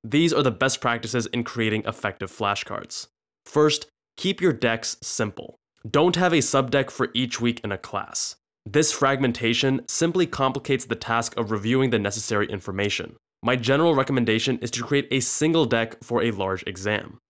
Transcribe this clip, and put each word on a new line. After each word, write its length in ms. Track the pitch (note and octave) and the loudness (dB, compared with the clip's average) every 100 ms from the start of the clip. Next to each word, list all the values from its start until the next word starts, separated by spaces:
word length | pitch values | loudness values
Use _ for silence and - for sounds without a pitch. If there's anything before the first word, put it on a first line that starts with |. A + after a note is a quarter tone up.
These 280 | A2+ C#3 E3 | 2 4 4
are 120 | C#3+ | 4
the 80 | C3 | 2
best 280 | G#2+ C3+ - | 2 0 2
practices 460 | B2+ A#2 A2+ B2 G#2+ | 0 -2 -2 -2 -2
in 180 | A#2+ | -4
creating 400 | A#2 A#2+ A2 A2 G#2+ | -4 -2 0 0 -2
effective 460 | G2+ G#2 F#2 F#2+ | -4 -6 -4 -10
flashcards. 760 | - G2+ G2+ - G2 - - - _ _ _ - | -4 -2 -2 -4 -10 -10 -14 -14 _ _ _ -4
First, 420 | D3 D3+ D3 - _ _ - | 4 4 2 -6 _ _ -6
keep 240 | F#3+ F#3+ | -4 2
your 140 | F3+ | 0
decks 420 | C3+ A#2+ A2+ - - | 2 0 0 -4 -8
simple. 540 | - - A2 - - - _ _ - | -8 -4 -4 -6 -16 -18 _ _ 0
Don't 260 | C#3 E3+ E3+ | 4 4 4
have 160 | F3+ | 4
a 40 | E3 | 4
subdeck 540 | B2 C#3 B2+ C#3 C3+ | 4 2 2 0 0
for 180 | - B2 B2+ | -2 -2 -2
each 260 | B2+ - | -4 0
week 200 | A#2+ A#2 | -2 -2
in 80 | G#2 | -6
a 80 | G2 | -8
class. 560 | - G2 - - - - _ _ | -6 -8 -6 -8 -8 -10 _ _
This 280 | - C#3+ D3+ | -2 2 2
fragmentation 920 | - C#3 C3+ C3+ A#2+ A#2 A#2 C3+ C3+ - | 2 2 2 0 0 0 2 2 0 -2
simply 400 | - E3 F3+ F3 | 0 0 2 0
complicates 580 | - C3+ C3 - C3+ - | 0 0 -2 -2 -2 -2
the 100 | A2+ | -6
task 400 | - A#2 A2+ - | -2 -2 -2 -4
of 140 | A2+ | -4
reviewing 400 | G#2+ G#2+ C3 C3 | -2 0 2 2
the 100 | A2+ | 2
necessary 480 | G2+ G#2+ - G#2+ G#2 | 0 -4 -2 -2 0
information. 680 | G2 - F#2+ G2+ - - - _ _ | -4 -6 -2 -2 -2 -8 -14 _ _
My 140 | A2+ B2+ | -2 0
general 400 | A2+ C#3 E3+ C#3 | 2 4 4 4
recommendation 640 | C3+ C3+ A2+ A2 B2 B2+ | 2 2 2 2 0 -2
is 100 | A#2 | -4
to 120 | A#2+ | -6
create 240 | A#2 C#3+ - | 0 0 0
a 100 | C3+ | -2
single 460 | B2 - D#3 E3 C3 | 0 0 2 2 2
deck 360 | A#2 A2+ - | 2 0 -6
for 180 | - A#2+ | -4 0
a 100 | A2+ | 0
large 320 | G2 F#2+ F#2+ - | 0 -2 -4 -6
exam. 500 | F2 G2 G#2 - - _ | -6 -2 -2 -4 -18 _